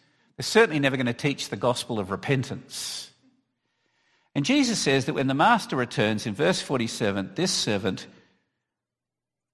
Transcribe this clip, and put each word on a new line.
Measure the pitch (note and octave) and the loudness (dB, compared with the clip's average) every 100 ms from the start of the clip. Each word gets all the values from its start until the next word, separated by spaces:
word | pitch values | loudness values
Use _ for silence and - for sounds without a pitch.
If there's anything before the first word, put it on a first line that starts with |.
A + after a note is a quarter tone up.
| _ _ _ - | _ _ _ -10
They're | |
certainly | C3 G#3+ A3 D#3 | 2 4 6 4
never | C#3 C3 | 2 2
gonna | B2 | -2
teach | A#2 D3 C#3 - | 0 -2 -2 -6
the | G#2+ | -2
gospel | B2 A#2+ - A2+ | 0 0 -2 -4
of | F#2 | -4
repentance. | F#2+ - C3+ - F#2 - - - - - _ _ _ _ _ _ _ _ _ _ _ _ | -4 -2 -2 -2 -8 -12 -10 -10 -10 -14 _ _ _ _ _ _ _ _ _ _ _ _
And | C#3+ C#3 | -4 2
Jesus | C#4+ B3 G3 | 2 2 0
says | D3 C3+ C#3+ | 2 2 2
that | |
when | C#3+ C3+ | 0 0
the | |
master | C3+ F#3+ A3+ - C#3+ | 4 4 4 0 -2
returns | A#2+ - G#2+ G#2+ A#2+ | -2 2 2 0 -4
in | |
verse | G2+ D#3+ F#3 | 0 0 0
forty-seven, | - C3+ A2 - G#2+ G2 F#2+ - | -2 -2 -2 -2 -2 0 -4 -4
this | F#3 | -2
servant | - - G2+ F#2+ - - - _ _ _ _ _ _ _ _ _ _ _ _ _ | -2 0 -2 -2 -4 -8 -20 _ _ _ _ _ _ _ _ _ _ _ _ _